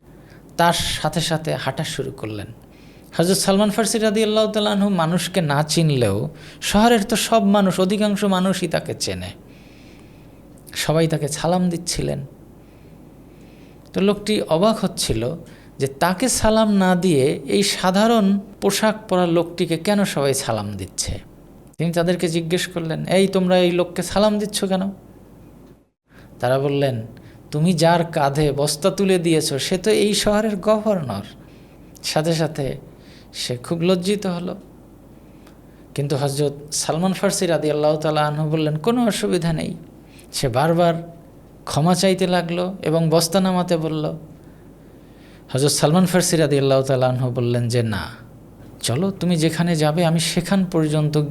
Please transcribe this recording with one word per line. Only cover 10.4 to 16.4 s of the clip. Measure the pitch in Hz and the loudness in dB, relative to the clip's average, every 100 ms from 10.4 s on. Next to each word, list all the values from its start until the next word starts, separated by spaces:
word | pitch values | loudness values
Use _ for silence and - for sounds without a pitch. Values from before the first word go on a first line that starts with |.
| - - - | -20 -20 -16
সবাই | - - 156 165 | -8 -2 2 2
তাকে | 151 147 | 0 -4
সালাম | - 160 180 180 | -4 -2 0 0
দিচ্ছিলেন। | 170 175 - 143 143 139 - - - - - - - - - - - - - - - - | -2 -6 -4 -4 -4 -8 -16 -20 -20 -20 -20 -20 -20 -20 -20 -20 -20 -20 -20 -20 -20 -10
তো | 185 | -2
লোকটি | 196 202 208 214 | 0 0 -2 -2
অবাক | - 160 208 220 | 0 2 2 2
হচ্ছিল | 185 - - 117 120 - - - - - | -2 -4 -4 -2 -2 -6 -12 -20 -20 -6
যে | 135 | -6
তাকে | - 170 185 254 | 0 -2 0 0
সালাম | - | 2